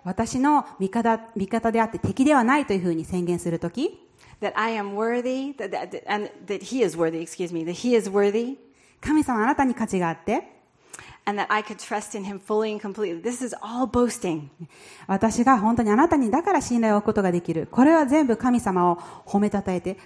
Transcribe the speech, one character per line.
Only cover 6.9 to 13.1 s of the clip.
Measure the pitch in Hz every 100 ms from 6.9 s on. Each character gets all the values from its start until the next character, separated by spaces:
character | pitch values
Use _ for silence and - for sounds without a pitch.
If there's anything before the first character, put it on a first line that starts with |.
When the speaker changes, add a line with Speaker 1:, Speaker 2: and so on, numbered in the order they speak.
| 160
Speaker 2:
worthy, | 165 165
excuse | 165 - 170
me, | 170
that | 160
he | 175 247 233
is | 196
worthy. | 202 202 214 240 269 - _ _ _
Speaker 1:
「神 | 233 311
様、 | 285 226
あ | 226
な | 302
た |
に | 269
価 | 233 226
値 | 190
が | 175
あ |
っ | 160
て」 | - 262 - - _ _ _ - - -
Speaker 2:
And | - 208
that | -
I | 214
could | 214 202
trust | - 214 - 214
in |
him | 190 196
fully | - 214 220
and | 208
completely.This | 208 196 202